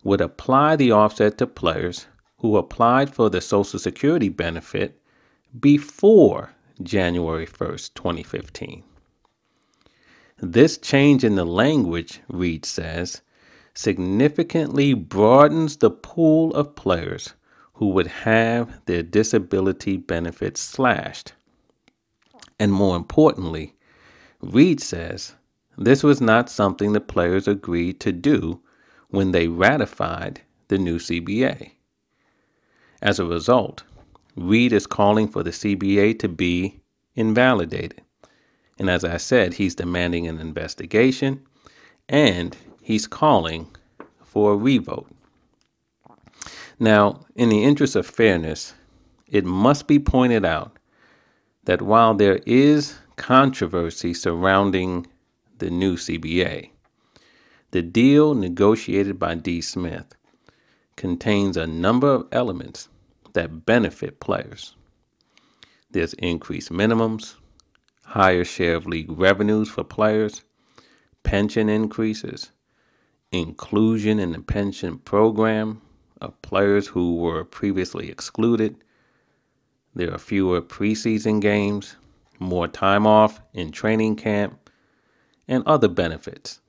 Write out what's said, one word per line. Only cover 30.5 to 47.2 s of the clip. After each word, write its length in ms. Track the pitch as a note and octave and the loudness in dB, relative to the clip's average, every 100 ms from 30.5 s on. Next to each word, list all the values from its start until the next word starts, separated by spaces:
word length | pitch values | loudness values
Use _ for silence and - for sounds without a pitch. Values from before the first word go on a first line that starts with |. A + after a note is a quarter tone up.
| _ _ | _ _
the 100 | F#2+ | -2
new 220 | F2+ E2+ | -2 -4
C 180 | - E2+ | -4 -6
B 260 | E2+ G#2 | -4 -2
A. 280 | C3 - - _ _ _ _ _ _ _ _ _ _ _ _ _ | -2 -4 -16 _ _ _ _ _ _ _ _ _ _ _ _ _
As 160 | G#2 G2 | -4 -2
a 60 | |
result, 580 | F2 E2+ - B2 F#2+ - _ - _ _ _ - | -2 -2 2 0 0 -12 _ -20 _ _ _ -10
Reed 360 | F2 A2 B2 | 0 2 4
is 140 | G#2+ - | 2 0
calling 400 | - G#2 G#2+ G#2+ | 0 2 4 0
for 160 | - | -4
the 100 | E2+ | -6
C 220 | - G#2 | -6 -4
B 240 | G2 G2 G2+ | -2 0 2
A 160 | G#2 | 2
to 140 | A2+ G#2 | 0 -6
be 520 | E2 F2 F2 G2 - _ _ _ - | -4 -2 -2 -4 -10 _ _ _ -4
invalidated. 840 | A2 A2 B2+ A2+ E2 E2+ F2+ - _ _ _ _ _ _ _ _ | 0 2 2 2 -2 -8 -10 -14 _ _ _ _ _ _ _ _
And 100 | F#2+ | -2
as 160 | F2+ | 0
I 120 | F2+ - | -2 -6
said, 380 | - B2+ F2+ | 0 2 2
he's 200 | E2+ F#2+ | 0 -4
demanding 520 | - F2 F2+ F2 E2+ E2+ | -4 -4 -2 -2 -2 -6
an 120 | D#2+ | -8
investigation, 1080 | D#2+ - - - E2 G#2 B2+ C3 C3+ C#3 _ _ _ _ _ _ - | -10 -10 -10 -12 -2 2 2 2 -4 -4 _ _ _ _ _ _ -2
and 480 | C#3 D3+ F2 F2 - - _ | 2 4 2 -6 -10 -20 _
he's 240 | - A2 - | -4 -4 -4
calling 640 | - D#3 A2+ E2 D#2+ D#2+ - _ _ - _ | -2 2 4 2 -6 -12 -20 _ _ -20 _
for 320 | _ G#2+ G#2 | _ 0 2
a 20 | G#2 | 2
revote. 500 | A#2+ C3 - - - _ _ _ _ _ _ _ _ _ _ _ _ _ - - - _ | 2 0 -2 -12 -14 _ _ _ _ _ _ _ _ _ _ _ _ _ -18 -18 -20 _
Now, 420 | A2 G#2+ G#2 - | 4 4 4 0